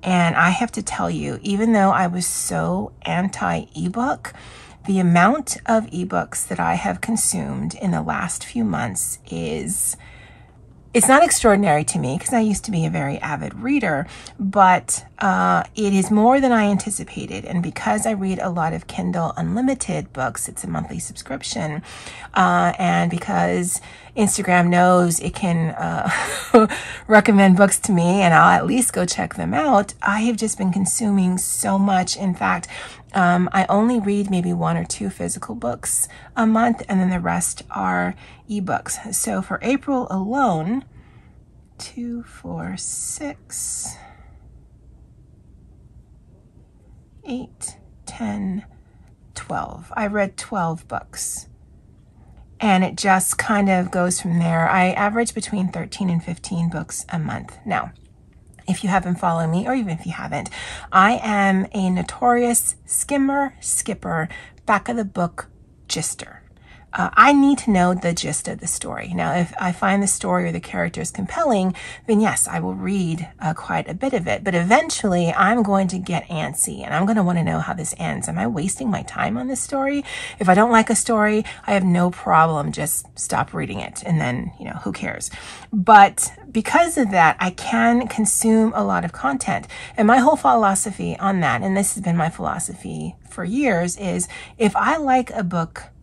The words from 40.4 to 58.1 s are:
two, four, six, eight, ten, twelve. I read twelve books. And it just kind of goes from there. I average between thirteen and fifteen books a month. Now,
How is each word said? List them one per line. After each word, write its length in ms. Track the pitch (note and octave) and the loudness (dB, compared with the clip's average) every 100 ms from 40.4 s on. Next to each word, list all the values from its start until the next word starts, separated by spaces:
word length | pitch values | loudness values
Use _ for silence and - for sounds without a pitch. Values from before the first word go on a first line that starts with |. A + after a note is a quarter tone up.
| B3+ E3 D#3+ B3 - - - - - - - - - - | 2 0 -2 -4 -8 -20 -20 -20 -20 -20 -20 -20 -20 -18
two, 460 | - - A#3+ A#3+ | -16 -10 -8 -8
four, 520 | A#3 - E3+ E3+ E3 F#3 | -10 -16 -12 -8 -8 -8
six, 1200 | - - - - D4 D4 - - - - - - - - - - - - - - - - - - - - - - - - - - - - - - - - - _ - - _ - G4 | -8 -8 -10 -8 -10 -12 -14 -10 -8 -8 -10 -14 -20 -20 -20 -20 -20 -20 -20 -20 -20 -20 -20 -20 -20 -20 -20 -20 -20 -20 -20 -20 -20 -20 -20 -20 -20 -20 -20 _ -20 -20 _ -20 -10
eight, 520 | B3 C4 - - - - - - | -8 -10 -14 -14 -14 -20 -20 -20
ten, 600 | - A3+ G#3 G3 F#3 - - - _ - _ - - | -8 -6 -4 -4 -4 -8 -20 -20 _ -20 _ -20 -18
twelve. 560 | - - D2 - E3+ - | -8 -6 -6 -12 -12 -6
I 120 | G#3 | -4
read 300 | G#3 G3 F#3+ | -2 -2 -4
twelve 500 | - G#3 E3+ E3 - | -8 -4 -4 -4 -8
books. 600 | G#2 - - - - - - - - - - _ _ - - - - | -10 -10 -12 -10 -10 -14 -20 -20 -20 -20 -20 _ _ -20 -20 -20 -4
And 260 | A3 F#3 F#3 | 2 4 2
it 100 | - | 0
just 420 | G3+ F#3+ - - | 2 2 2 -4
kind 320 | - G#3 G3 | 0 2 2
of 220 | F#3 F#3 | 2 0
goes 300 | F#3 F3+ F3+ | 0 0 -2
from 180 | F3 E3+ | -2 0
there. 300 | E3+ E3 E3 | 2 2 2
I 220 | F#3+ F#3 | 2 2
average 420 | - G3+ A3 A#3 | 2 -2 0 -2
between 340 | - - G#3 F#3 | -4 -6 -4 -4
thirteen 420 | E3+ E3 - F#3+ | -4 -10 -4 -2
and 140 | E3+ | -2
fifteen 460 | E3+ E3+ - F3 E3+ | -4 -10 -6 -2 -2
books 360 | E3 D#3 - - | -2 -8 -10 -8
a 100 | F3 | -6
month. 380 | D3+ - - - - | -4 -6 -10 -14 -6
Now, 260 | F3 - - - | -4 -4 -12 -20